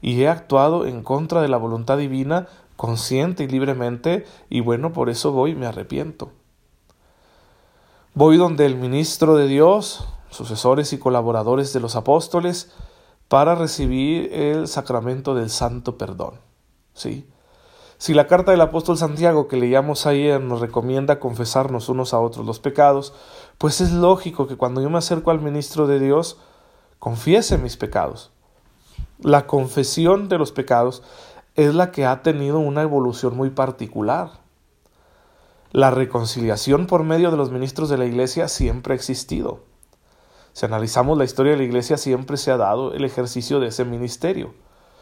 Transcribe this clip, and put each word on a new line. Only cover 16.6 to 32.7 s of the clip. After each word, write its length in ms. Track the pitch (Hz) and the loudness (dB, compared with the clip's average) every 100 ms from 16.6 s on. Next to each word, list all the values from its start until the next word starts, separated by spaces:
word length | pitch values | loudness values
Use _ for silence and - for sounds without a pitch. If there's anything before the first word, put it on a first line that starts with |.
| _ _ _ | _ _ _
¿sí? 340 | - 117 123 - _ _ _ _ _ - _ | -14 -10 -10 -14 _ _ _ _ _ -20 _
Si 160 | - | 2
la 140 | 147 147 | 4 6
carta 240 | 180 185 | 4 6
del 100 | 185 | 6
apóstol 380 | 160 160 165 165 | 6 2 0 0
Santiago 500 | 160 147 170 156 139 | 0 2 2 4 2
que 80 | 127 | 0
leíamos 480 | 123 131 143 143 | 2 2 2 -2
ayer 360 | 151 143 147 139 | 0 2 2 2
nos 200 | 131 120 | 0 -4
recomienda 600 | 117 117 120 135 135 143 | -2 -4 -2 -2 0 0
confesarnos 680 | 127 113 117 135 135 127 110 | 0 -6 -2 0 0 -4 -4
unos 240 | 127 127 | -4 0
a 80 | 120 | 0
otros 240 | 117 117 | 0 -4
los 140 | 110 113 | -8 -6
pecados, 560 | 143 139 143 139 139 - - - - _ | -4 4 6 6 -2 -16 -20 -20 -20 _
pues 240 | 156 - | -2 0
es 120 | 180 | 0
lógico 540 | 170 175 185 180 - 135 | 4 4 4 2 -4 -6
que 100 | 131 | -2
cuando 260 | 127 127 | -2 -2
yo 80 | 139 | -2
me 80 | 170 | -2
acerco 320 | 160 165 160 | -2 -2 0
al 100 | 160 | 0
ministro 460 | 151 147 143 156 147 | -2 -6 -6 -2 2
de 120 | 143 | 2
Dios, 400 | 135 143 170 - - _ _ _ _ _ | 2 2 0 -10 -20 _ _ _ _ _
confiese 580 | - 117 151 196 220 170 | -8 -6 2 2 4 -2
mis 220 | 123 - | -2 -6
pecados. 520 | - - 73 - - _ _ _ _ _ _ - - _ | -6 -4 -4 -6 -20 _ _ _ _ _ _ -14 -14 _
La 260 | 151 143 139 | 4 4 4
confesión 800 | 143 131 - 131 - 170 196 202 | -2 0 -2 -2 0 2 2 2
de 80 | 175 | -2
los 160 | 147 | -2
pecados 500 | - 131 120 120 127 - - - - _ | -4 0 2 2 -2 -16 -20 -20 -20 _
es 200 | - 147 | 2 2
la 180 | 156 180 | 4 0
que 120 | 180 | 0
ha 180 | 131 131 | 0 0
tenido 360 | 160 151 139 156 | 0 0 0 0
una 240 | 147 | 0